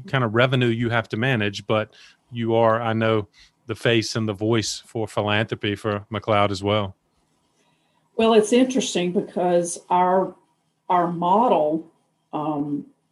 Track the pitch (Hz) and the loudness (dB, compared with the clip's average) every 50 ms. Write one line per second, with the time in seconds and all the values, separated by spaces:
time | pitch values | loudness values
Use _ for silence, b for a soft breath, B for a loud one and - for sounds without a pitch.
0 | 127 - - 135 123 110 104 117 127 127 131 127 123 120 113 117 123 110 117 117 | -8 -4 -4 -2 -2 0 2 2 2 2 2 0 0 0 0 -2 -2 -2 -2 -2
1 | 110 - - 107 120 135 131 110 104 104 101 98 101 - 113 107 107 - b b | -4 -4 -4 -2 -2 0 0 0 -2 -2 -4 -8 -4 -2 -2 -2 -2 -4 b b
2 | b b b b _ - 123 117 113 113 113 113 117 113 110 117 120 113 110 113 | b b b b _ -14 -10 -6 -2 0 2 4 4 4 4 2 0 -2 -2 0
3 | 113 113 113 110 104 _ b b b b b _ _ - 110 - - 123 117 113 | 0 2 0 0 -2 _ b b b b b _ _ -12 -10 -2 0 2 2 2
4 | 107 - - 120 110 107 101 98 107 110 117 110 101 - - - - - - 117 | 0 -2 -4 -4 -4 -4 -4 -2 -2 0 0 0 0 -4 -8 -10 -14 -12 -8 -8
5 | 107 - - 117 104 104 104 107 113 - 120 - - 104 101 - - 110 104 101 | -8 -6 -4 -4 -2 0 0 0 0 -2 -4 -6 -4 -4 -4 -4 -4 -4 -4 -4
6 | 101 - 110 101 - - 107 101 101 98 101 92 98 101 104 107 101 92 - _ | -6 -8 -8 -6 -2 0 2 2 2 2 0 -2 -2 0 0 0 -2 -4 -10 _
7 | _ _ _ _ _ _ _ _ _ _ _ _ _ _ _ _ _ _ _ _ | _ _ _ _ _ _ _ _ _ _ _ _ _ _ _ _ _ _ _ _
8 | _ _ - - 226 220 233 214 214 - 240 247 262 254 - 226 196 - - 180 | _ _ -2 0 2 6 6 6 4 6 4 4 4 4 0 -2 -2 -2 -2 -2
9 | 180 180 175 202 - - - 196 180 180 175 175 175 175 - - - - 180 180 | -2 0 -2 -2 -4 -4 -4 -2 0 2 2 0 0 -2 -8 -10 -6 -2 0 2
10 | 180 180 185 190 185 180 - _ _ _ _ _ _ _ _ _ _ - 180 180 | 2 4 2 2 0 -2 -6 _ _ _ _ _ _ _ _ _ _ 0 0 0
11 | 170 175 175 165 175 175 190 214 247 247 190 160 151 151 160 160 - - _ _ | 0 0 -2 -2 0 2 2 4 4 4 2 2 2 0 -2 -4 -6 -10 _ _
12 | _ _ _ _ _ _ - 151 147 156 151 143 147 147 143 143 - - _ _ | _ _ _ _ _ _ -8 -6 -4 -4 -4 -4 -4 -4 -6 -6 -8 -12 _ _
13 | _ _ | _ _